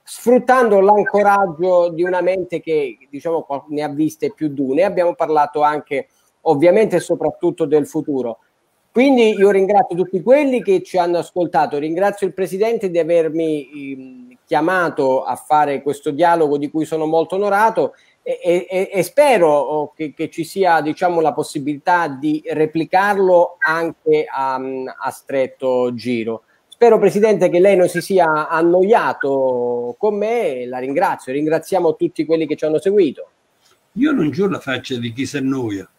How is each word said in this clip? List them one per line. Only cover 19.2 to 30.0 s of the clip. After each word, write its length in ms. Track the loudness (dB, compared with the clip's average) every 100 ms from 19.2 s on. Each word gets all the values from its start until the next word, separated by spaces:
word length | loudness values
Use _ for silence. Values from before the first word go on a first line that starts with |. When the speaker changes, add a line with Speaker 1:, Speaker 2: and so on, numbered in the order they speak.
| 4 4 4
Speaker 1:
oh, 460 | 2 0 -4 -6 _
che, 160 | -10 -6
che 160 | -8
ci 120 | -6
sia, 380 | -8 0 2 2
diciamo, 400 | 0 -2 -2 0
la 120 | 0
possibilità 720 | -2 -6 -6 -6 -4 0 0 0
di 340 | -4 -4 -4
replicarlo 1120 | -4 -2 -2 -2 0 0 2 2 4 4 4 0
anche 680 | -2 -2 -4 -4 0 0 0
a, 280 | -6 -4 -4
a 560 | -6 -8 -10 -8 -10
stretto 840 | -10 -6 -4 -4 -4 -2 0 -2
giro. 500 | -4 -4 -4 -4 -8 _ _ _
Spero, 300 | _ 4 6
Presidente, 520 | 4 2 2 2 2
che 100 | 4
lei 160 | 4 4
non 120 | 2
si 140 | 0
sia 480 | 0 2 2 0 -2
annoiato 1500 | 0 2 2 4 2 2 -2 -2 0 0 -2 -2 -4 -6
con 180 | -4